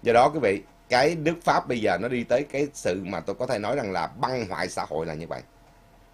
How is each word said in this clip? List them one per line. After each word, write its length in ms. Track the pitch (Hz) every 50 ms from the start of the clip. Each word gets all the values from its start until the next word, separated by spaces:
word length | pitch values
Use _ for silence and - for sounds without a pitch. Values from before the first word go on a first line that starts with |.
| -
Do 100 | 117 117
đó 180 | 120 127 151 147
quý 40 | 160 127
vị, 200 | 104 95 101 - - - - _ _ -
cái 220 | 123 135 151 175
nước 200 | 170 151 156 170 165 -
Pháp 260 | - 147 165 - -
bây 120 | 127 120
giờ 180 | 107 104 92 87
nó 100 | 98 123
đi 160 | 131 123 117
tới 220 | - 120 123 147 - -
cái 140 | 135 147 143 -
sự 300 | - - 101 90 95 95
mà 160 | 87 98 87
tôi 160 | 82 - 98
có 100 | - 123
thể 120 | 120 127 104
nói 180 | 104 104 127
rằng 160 | 143 123 101 92
là 140 | 87 80
băng 420 | - - 104 135 120 131 127 113 90
hoại 200 | 95 76 87 92
xã 160 | - - 85 -
hội 180 | 76 78 82
là 80 | 85 78
như 120 | 76 82
vậy. 160 | 78 73 64 64 - _ - - - - _ _ - - - - _